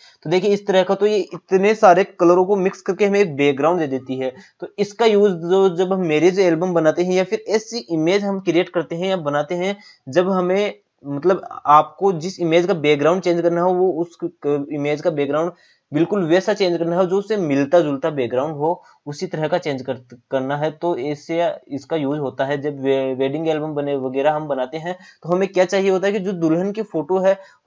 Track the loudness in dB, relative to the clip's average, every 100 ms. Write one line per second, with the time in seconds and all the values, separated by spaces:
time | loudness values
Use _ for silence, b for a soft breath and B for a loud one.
0 | b b -2 0 0 -2 0 0 2 2
1 | 0 0 -4 -10 -2 2 2 4 6 6
2 | 4 2 4 4 4 0 -2 -4 -6 0
3 | 2 2 0 2 0 2 2 0 -2 -4
4 | -6 -6 -6 -8 B B -10 -6 -4 0
5 | 2 4 4 2 0 4 4 2 -2 0
6 | 0 4 4 4 2 2 0 2 2 2
7 | 0 0 0 -4 -2 -4 -4 -12 -6 -2
8 | 2 0 0 -4 0 0 0 -2 -6 -4
9 | -4 -4 -2 -4 -2 -4 -4 -6 B B
10 | -4 0 2 2 0 0 -2 -6 _ _
11 | -10 -4 0 0 -2 -6 4 4 4 0
12 | -2 -2 -6 -4 0 2 2 0 2 2
13 | 2 2 0 0 2 2 0 2 2 0
14 | -6 -8 -12 -6 -2 -2 -2 -4 -2 -2
15 | -2 -2 -2 -2 -2 -6 b b b -2
16 | 0 0 2 2 2 0 0 0 -2 0
17 | 0 0 -2 -2 0 0 2 2 2 -2
18 | -4 -4 -2 -2 -4 -2 -4 -4 b b
19 | -14 -10 -8 -4 -2 -2 -2 -6 -6 -8
20 | -10 -20 -6 -4 -2 -2 -4 -4 -4 -4
21 | -4 -6 -6 -2 -2 -4 -10 -12 -6 -4
22 | -2 -4 -4 -4 -4 -4 -4 -4 0 0
23 | 0 -2 -2 -2 -2 -2 -4 -4 -4 -4
24 | -4 0 0 0 -2 -4 -4 -6 -8 -10
25 | B B -2 0 0 2 2 2 2 2
26 | 0 -2 -4 -2 0 0 -2 -6 -6 -6
27 | -2 0 2 0 B B